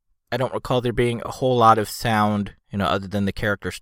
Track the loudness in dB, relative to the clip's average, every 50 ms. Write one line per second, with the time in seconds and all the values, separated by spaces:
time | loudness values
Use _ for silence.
0 | _ _ _ _ _ -6 -4 -2 -2 -2 -4 -6 -4 -2 -2 0 0 0 0 0
1 | 0 0 0 -4 -6 -10 -6 -2 0 0 4 6 6 6 6 6 2 -4 -6 -6
2 | -2 0 2 2 2 2 2 0 -2 -4 -8 _ _ -8 -4 -2 0 0 0 -2
3 | -4 -4 -4 -2 -2 -2 -2 -2 -2 -2 -2 -4 -6 -10 -10 -10